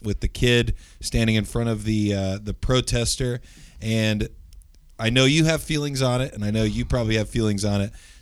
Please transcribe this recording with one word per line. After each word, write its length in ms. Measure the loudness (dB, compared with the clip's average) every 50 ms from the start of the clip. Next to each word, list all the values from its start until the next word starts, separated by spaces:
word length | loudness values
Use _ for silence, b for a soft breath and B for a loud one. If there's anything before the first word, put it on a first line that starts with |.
| -6
with 160 | -6 -4 -2
the 80 | -4 -6
kid 480 | -2 2 2 4 4 4 2 0 -2 B B B B B
standing 340 | -10 -4 -2 0 2 2 2
in 100 | 0 0
front 240 | -2 -4 -4 -2 -2
of 140 | -2 -2 -2
the, 300 | -2 0 0 0 0 0
uh, 240 | 0 -2 -2 -4 -6
the 140 | -6 -8 -10
protester. 880 | -4 -2 2 2 2 2 0 0 0 0 -2 -2 -2 -2 -4 -4 -6 B B B B B B B B
And 480 | -4 -2 0 2 2 2 0 0 -2 -6 -8 -16 -20 -20 -20 -20 -20 -20 -20 -20 -20 -20 -12 -2
I 100 | -2 2
know 160 | 4 6 6
you 200 | 6 6 4 4
have 180 | 4 2 0 -2
feelings 400 | -2 -4 -2 -2 -4 -2 0 0
on 180 | 0 2 0
it, 140 | -2 -4 -4
and 100 | -4 -4
I 60 | -2
know 100 | 0 0 0
you 220 | 0 0 -2 -2
probably 300 | 0 0 0 0 2 0 0
have 100 | 0 -2
feelings 380 | -2 0 0 0 0 0 0
on 160 | 0 0 0
it. 100 | 0 -2 B B B B B B